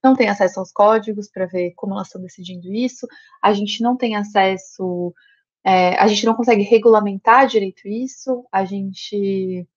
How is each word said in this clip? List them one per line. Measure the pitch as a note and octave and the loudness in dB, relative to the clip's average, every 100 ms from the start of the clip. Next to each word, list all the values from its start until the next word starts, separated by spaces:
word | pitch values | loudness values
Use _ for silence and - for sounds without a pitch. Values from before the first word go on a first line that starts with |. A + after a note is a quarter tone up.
não | C4 C4 | 4 2
tem | A3 | 2
acesso | G3+ F#3 F#3+ | 2 0 -2
aos | F#3 | -12
códigos | - G#3 A3 G#3+ G#3 G#3 | 2 4 4 0 -10 -10
pra | - F#3 | -10 -6
ver | F3+ F3+ F3 | -4 -6 -6
como | G3+ | -10
elas | G3 F#3+ | -8 -10
estão | - | -14
decidindo | F#3 - F3+ F3+ F3 | -18 -16 -16 -16 -10
isso, | G#3 B3 - A#3+ - _ _ | -4 -4 -6 -16 -18 _ _
a | G3 | 0
gente | G#3 G#3 - | 0 -2 -2
não | A#3 B3 | -2 -2
tem | A#3+ G#3+ | -2 -4
acesso, | G3+ G#3 F#3+ F#3+ - - F#3 F3+ F3 - _ _ _ _ | -2 2 2 0 -10 -10 -6 -6 -8 -10 _ _ _ _
é, | F#3+ F#3 F3+ F3+ | 0 2 2 2
a | G3+ | 2
gente | G#3 A3+ | 2 0
não | |
consegue | A3+ A#3 A3 | 0 2 2
regulamentar | G3+ A3+ A3+ A3 G3+ G3 - A#3+ C4+ | 4 4 6 4 2 -2 4 4 4
direito | A3 G3 _ G3+ | 2 -2 _ -12
isso, | A3 C4 - - B3 B3 | -8 -8 -10 -6 -6 -4
a | G3 | -4
gente | F#3+ G3 G3 F#3+ - G#3 G3 G3 F#3 F#3 F3 | -4 -6 -8 -12 -10 -4 -4 -4 -4 -8 -12